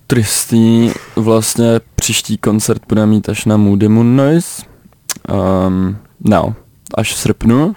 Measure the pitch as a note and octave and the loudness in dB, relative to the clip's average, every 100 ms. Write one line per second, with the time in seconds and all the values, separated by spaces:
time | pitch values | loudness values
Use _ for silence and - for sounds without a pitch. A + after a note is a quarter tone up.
0 | - B2 G#2 - - A#2 A2+ A2+ A#2 - | -2 -2 0 -4 -2 2 4 4 2 -2
1 | - - A2 A2+ A2+ - A#2 A#2 - - | -8 -4 0 0 0 0 2 0 -2 -8
2 | - A2 - A2 A2+ G#2+ A2 A2+ - G#2+ | -4 -4 -4 -4 -2 0 0 -4 -2 0
3 | G#2+ G#2+ - G#2 A2 G#2+ G2+ G2+ G#2+ A2 | 2 2 0 -4 0 2 2 2 2 4
4 | A#2 C3 C#3 E3 - - - _ - _ | 4 2 2 0 -2 -10 -18 _ -20 _
5 | - - - G2 F#2 F#2+ F#2+ F#2 F#2 G#2 | -14 -12 -6 -2 0 0 0 0 -2 -6
6 | - - - F#2+ D#2+ A2 - _ - - | -12 -6 0 0 0 -6 -14 _ -10 -6
7 | G#2+ - - - A2+ B2 E3 | -6 -4 -4 -2 0 2 0